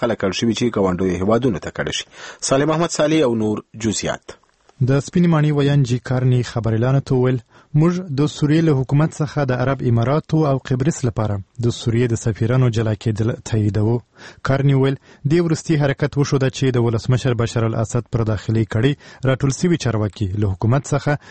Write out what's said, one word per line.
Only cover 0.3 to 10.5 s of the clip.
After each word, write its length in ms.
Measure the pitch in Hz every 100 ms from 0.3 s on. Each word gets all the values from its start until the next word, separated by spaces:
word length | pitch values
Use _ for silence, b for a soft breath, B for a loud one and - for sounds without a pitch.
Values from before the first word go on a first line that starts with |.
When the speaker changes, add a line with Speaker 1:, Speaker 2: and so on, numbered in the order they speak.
| -
Speaker 1:
شوي 140 | 117
چې 200 | 107 120 107
ګاونډیو 420 | 95 90 95 90
هیوادونو 420 | 95 113 127 85 -
ته 20 |
کډه 220 | - 73
شي. 140 | - - B B B -
سالم 260 | 135 151 156
احمد 200 | 170 -
صالح 260 | 151 160 135
او 20 | 113 107
نور 180 | 107 - 113 107
جزئیات. 520 | 98 78 - - - _ _ _ - 123
Speaker 2:
د 120 | 139 -
سپینې 240 | 180 175
ماڼۍ 180 | 156 151
ویاند 360 | 143 139 143 120
جی 80 | 123 -
کارني 300 | 127 127 123 120
خبریالانو 500 | 120 110 110 123 139
ته 160 | - 131
وویل، 220 | 127 127 - b b 147
«موږ 160 | 165 180 185 135
د 100 | 147
سوریې 320 | - 147 156 160
له 60 | 131
حکومت 360 | 127 143 156 -
څخه 260 | 151 151 139
د 120 | 127
عرب 180 | 127 139 127
اماراتو 500 | 117 117 151 - 156
او 80 | 151